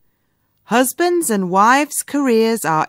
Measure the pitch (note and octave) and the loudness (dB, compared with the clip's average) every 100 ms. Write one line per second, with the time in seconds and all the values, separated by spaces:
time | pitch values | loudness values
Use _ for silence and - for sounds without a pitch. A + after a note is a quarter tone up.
0 | _ _ _ _ _ _ - A#3 B3+ - | _ _ _ _ _ _ -2 0 0 -2
1 | F4 F4 D4+ G3+ F#3 F#3+ A3 C#4 D4 - | -2 -2 -2 -2 0 2 4 4 0 -6
2 | - C#4+ C4+ A3+ A3+ A3+ D3+ D#3 | -6 -2 0 2 0 -2 -2 -2